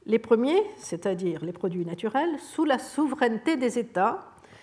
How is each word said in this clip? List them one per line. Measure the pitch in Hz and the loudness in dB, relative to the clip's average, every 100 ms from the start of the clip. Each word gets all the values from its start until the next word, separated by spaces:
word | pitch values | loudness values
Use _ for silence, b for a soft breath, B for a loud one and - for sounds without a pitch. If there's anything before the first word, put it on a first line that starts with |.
| - | 0
les | 220 | 0
premiers, | - 226 262 370 415 - | 4 4 4 2 2 -6
c'est-à-dire | - 170 202 180 185 156 | -10 -4 -2 -2 -2 -4
les | 160 | -6
produits | - 190 180 170 | -4 -4 -2 -4
naturels, | 170 220 269 339 285 | -4 -2 0 0 -2
sous | - - | -6 0
la | 311 254 | 2 2
souveraineté | - - 302 262 247 220 320 302 | 0 -2 0 2 0 2 0 0
des | 247 240 | 0 0
États, | 233 180 214 381 - B B B | -2 2 2 0 -8 B B B